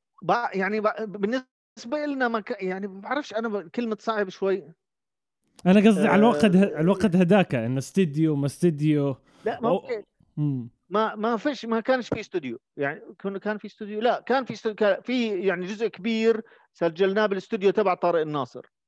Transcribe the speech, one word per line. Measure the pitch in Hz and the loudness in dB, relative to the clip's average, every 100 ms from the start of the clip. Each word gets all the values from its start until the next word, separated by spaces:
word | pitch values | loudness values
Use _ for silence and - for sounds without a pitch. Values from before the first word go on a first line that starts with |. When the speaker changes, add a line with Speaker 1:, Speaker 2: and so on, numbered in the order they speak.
| _ _ 160 | _ _ -2
Speaker 1:
بع-، | 220 240 190 | 0 0 -2
يعني | 190 214 | -2 0
بع-، | 208 - | -2 -2
بالنسبة | 220 202 202 262 254 _ _ - 233 302 294 | -8 -4 -2 -2 -6 _ _ -18 -8 -6 -4
لنا | 277 240 | -2 -2
ما | 226 | -2
ك-، | 202 202 | -6 -6
يعني | 185 190 196 | -6 -6 -8
ما | 190 | -10
بعرفش | 226 - - | -8 -6 -6
أنا | 208 226 | -6 -4
ب-، | 202 165 | -6 -8
كلمة | - 240 214 | -6 -4 -4
صعب | - 220 190 | -4 -2 -4
شوي. | - 196 190 151 - _ _ _ _ _ _ _ _ 180 | -2 -2 -2 -4 -20 _ _ _ _ _ _ _ _ 4
Speaker 2:
أنا | 202 208 | 6 6
قصدي | 190 208 | 6 4
على | 190 | 6
الوقت | 226 - 214 | 6 6 6
ه-، | 180 202 147 | 6 4 2
Speaker 1:
آه، | |
Speaker 2:
الوقت | 165 196 208 175 | 2 2 2 4
هداك، | 175 202 175 127 | 6 6 4 0
إنه | 113 131 | -2 -4
استديو، | 131 190 180 143 160 143 | -2 0 0 2 0 2
ما | 139 | -2
استديو. | - 180 147 151 147 139 131 _ _ | 0 0 2 2 2 0 -4 _ _
Speaker 1:
لا، | 214 240 | -6 -2
ما | 233 | 0
Speaker 2:
أو، | 269 - | -2 -2
Speaker 1:
في. | 220 - _ _ - | -10 -10 _ _ -4
Speaker 2:
مم. | 147 131 120 _ - | -2 -2 -8 _ -4
Speaker 1:
ما، | 196 220 214 | -2 0 -2
ما | 220 226 | -2 -2
فيش، | 294 254 226 | -2 -4 -4
ما | 226 | -2
كانش | 226 262 220 | 0 0 -2
في | 233 | -8
استوديو. | 196 180 135 113 _ - | -6 -6 -6 -10 _ -6
يعني | 139 165 - - | -6 -6 -14 -12
كنا، | 196 196 | -8 -6
كان | 208 208 | -6 -6
في | 208 | -8
استوديو؟ | - 202 214 | -14 -10 -2
لا، | 240 175 | 0 0
كان | - 254 240 | 0 -2 -2
في | |
استوديو، | 220 226 202 | -6 -6 0
كان | 214 190 | 0 0
في | - 247 226 190 185 | -2 -2 -2 -2 -2
يعني | 175 180 | -2 -4
جزء | 208 220 | -4 -6
كبير | - 208 226 226 226 - _ _ | -4 -2 2 2 2 -2 _ _
سجلناه | - 170 160 190 196 214 | -4 -2 2 2 2 0
بالاستوديو | 196 - 220 196 | -2 -6 0 0
تبع | 202 196 | 2 2
طارق | 175 175 170 | 2 0 0
الناصر. | 156 147 123 - - _ | 0 -4 -6 -10 -20 _